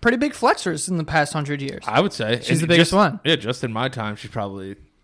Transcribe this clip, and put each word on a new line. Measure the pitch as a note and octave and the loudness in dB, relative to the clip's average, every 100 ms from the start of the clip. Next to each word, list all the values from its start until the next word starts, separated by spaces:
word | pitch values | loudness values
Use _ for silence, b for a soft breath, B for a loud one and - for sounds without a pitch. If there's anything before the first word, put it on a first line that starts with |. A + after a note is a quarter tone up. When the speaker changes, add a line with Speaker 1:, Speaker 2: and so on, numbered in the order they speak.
Speaker 1:
pretty | A#3 A#3+ | 0 2
big | C#4+ | 0
flexers | - A#3+ - - D#3 - | 0 2 2 0 -4 -2
in | F3 | -4
the | |
past | D#3 D#3 D3 | 0 0 2
hundred | D#3 C#3+ C#3+ | 0 -4 -4
years. | C#3 - - | -6 -8 -2
Speaker 2:
I | A2+ | 2
would | G3 | 2
say. | - A2 A#2+ | 0 -2 -2
Speaker 1:
She's | - | 0
Speaker 2:
And | E3 | 0
Speaker 1:
the | D#3+ | 4
biggest | E3+ E3 | 6 6
Speaker 2:
just, | F#3+ | 6
Speaker 1:
one. | F#3 G3+ D3 | 2 2 0
Speaker 2:
yeah, | D#3+ | 0
just | G#2+ B2+ B2+ | 0 -6 -4
in | |
my | A2 B2+ | -4 -4
time, | B2+ G#2+ G#2 | -4 -6 -8
she's | G#2 | -10
probably | A#2 G2+ G2 F#2+ G2 - _ | -8 -8 -8 -12 -14 -18 _